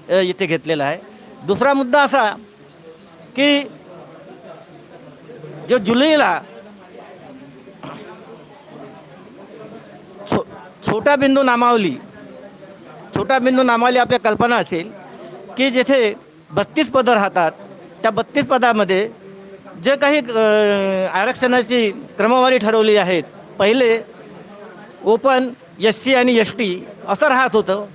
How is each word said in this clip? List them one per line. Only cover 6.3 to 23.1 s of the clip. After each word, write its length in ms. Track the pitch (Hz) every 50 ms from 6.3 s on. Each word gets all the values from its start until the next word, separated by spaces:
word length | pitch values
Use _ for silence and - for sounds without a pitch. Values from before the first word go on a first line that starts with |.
| 170 147 - - - - - - - - - - - - - - - - - - - - - - - - - - - - - - 151 - - - - - - - - - - - - - - - - - 139 139 - - - - - - - - - - 202 - - - 214 214 - - - - - - - - - 190 202 208
छो-, 160 | - 202 165 - - - - - - - - -
छोटा 240 | 202 220 196 285 285
बिंदू 280 | 269 277 269 269 277 277
नामावली, 540 | 254 240 240 247 240 240 226 202 165 127 - - - - - - - - - - - - - - - - - - - - - - - -
छोटा 240 | - 202 - 269 262
बिंदू 240 | 240 254 254 254 262
नामावली 340 | 247 233 226 240 247 247
आपल्या 220 | 254 240 208 254 233
कल्पना 360 | - 220 214 202 233 240 240
असेल 360 | 220 175 - 185 165 170 220 - - - - - - - - - - - - -
की 120 | - 262 277
जेथे 440 | 240 254 247 262 277 262 233 208 214 - - - _ - - _
बत्तीस 380 | 151 190 202 - - 311 302 220
पदं 240 | - 262 247 247 240
राहतात, 380 | 214 202 190 - 185 170 160 - - - - - - - - - -
त्या 100 | 180 226
बत्तीस 340 | 208 208 226 - - 285 269
पदामध्ये 800 | 262 269 247 226 240 233 214 202 175 190 185 214 226 - - - - - - - - - - - - - - 165
जे 120 | 254 277
काही, 220 | 277 294 277 302
अ, 220 | 302 247 233 233 220 220 214 214 214 214 208 202 202 196 196 190 190 190 175 -
आरक्षणाची 760 | 185 202 247 247 254 254 247 247 247 226 - 254 247 226 202
क्रमवारी 680 | 190 - - - - - 196 220 247 262 254 262 262
ठरवली 380 | 247 208 214 220 220 214 220 208
आहेत, 280 | 208 185 180